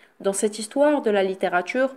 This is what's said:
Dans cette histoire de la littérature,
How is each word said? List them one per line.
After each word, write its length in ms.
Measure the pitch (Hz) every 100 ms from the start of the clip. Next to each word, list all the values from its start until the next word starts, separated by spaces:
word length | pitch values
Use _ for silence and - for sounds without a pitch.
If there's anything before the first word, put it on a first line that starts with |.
| - -
Dans 140 | 196
cette 260 | 196 214 214
histoire 420 | 214 277 294 285
de 100 | 226
la 120 | 202
littérature, 680 | 190 190 185 175 180 247 262